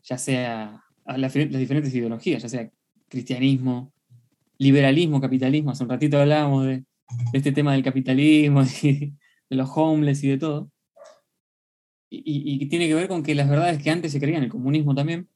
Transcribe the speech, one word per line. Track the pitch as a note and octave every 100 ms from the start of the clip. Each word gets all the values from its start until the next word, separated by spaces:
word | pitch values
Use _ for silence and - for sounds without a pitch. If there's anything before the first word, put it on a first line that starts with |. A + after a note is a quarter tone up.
ya | - B2+
sea | - C3 B2 A2+ G#2+ G#2+ _ _
a | - B2+
las, | C3+ C3+
las | A#2+ B2+
diferentes | B2 C#3+ D3
ideologías, | B2+ A#2 A2+ - C3
ya | A#2
sea | B2 A2+ _ _ _ _
cristianismo, | B2+ A#2+ B2 C3 C3+ B2+ B2 C#3 _ _ - _ _ _ _
liberalismo, | C#3 C#3 C#3 C#3+ F3 C#3+
capitalismo. | C3 C3 B2+ D3+ C#3+
Hace | A#2
un | A#2+
ratito | B2+ D3 C#3+
hablábamos | C#3+ D3+ D3 C#3 C3+
de, | C3 B2+ _ _ A#2+ A#2+
de | C3+
este | C#3+
tema | C3+ D3
del | C#3
capitalismo, | C3+ C3 B2+ C3 D3+ D#3 D3 C#3 C3
<laughs> | -
y | D3 C#3 D3 - _ _ _
de | C3
los | C3
homeless | D#3 D#3+ D#3 D3 C#3
y | C#3+
de | C#3
todo. | D#3 D3 - _ _ _ - _ _ _ _ _ _ _ _ _ _
Y, | -
y, | - C#3+ D3 C#3
y | C#3+
tiene | E3+ E3+
que |
ver | D#3 F#3+
con | F3
que | D3+
las | D3 C#3
verdades | C#3+ F3 D#3
que | B2+
antes | E3+ E3+
se | C#3+
creían, | C#3 E3
el | B2
comunismo | A2 B2+ D3+ D3
también | C3+ D3 E3+ F3+